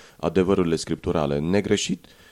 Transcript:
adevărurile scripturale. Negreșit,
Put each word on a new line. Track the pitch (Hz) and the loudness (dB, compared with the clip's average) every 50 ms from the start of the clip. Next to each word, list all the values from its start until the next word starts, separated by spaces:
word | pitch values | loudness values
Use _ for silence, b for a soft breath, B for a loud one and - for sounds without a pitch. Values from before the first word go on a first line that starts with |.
| B B B | B B B
adevărurile | B - 87 82 95 92 90 98 95 90 82 82 | B -4 0 2 2 2 4 4 2 2 2 0
scripturale. | 78 - - 82 73 - 87 85 85 76 71 71 71 | -2 -2 -4 -6 -4 -4 -2 0 0 0 0 -2 -2
Negreșit, | 76 82 92 104 95 - 104 98 - - 190 - - B B B B B | -2 0 0 0 0 0 0 -2 -2 -4 -6 -6 -8 B B B B B